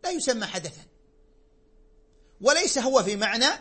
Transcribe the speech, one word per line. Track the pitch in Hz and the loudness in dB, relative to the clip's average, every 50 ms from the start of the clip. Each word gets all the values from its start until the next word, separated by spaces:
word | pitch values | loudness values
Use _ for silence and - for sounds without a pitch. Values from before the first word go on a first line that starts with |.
| - | -6
لا | 359 | -4
يسمى | 370 320 - 269 247 226 202 | -6 -4 -2 -2 -2 -4 -4
حدثاً، | - - 185 165 160 - - - - _ _ _ _ _ _ _ _ _ _ _ _ _ _ _ _ _ - - _ _ _ _ _ _ _ _ _ _ - | -6 -8 -8 -8 -10 -14 -14 -20 -20 _ _ _ _ _ _ _ _ _ _ _ _ _ _ _ _ _ -20 -20 _ _ _ _ _ _ _ _ _ _ 0
وليس | 190 247 294 330 359 - - | 2 2 4 4 2 0 0
هو | 277 226 262 269 254 180 | 0 0 4 4 4 2
في | 190 208 | 2 -2
معنى | 196 214 202 202 233 247 285 392 - | -2 -2 -2 0 2 2 2 0 -2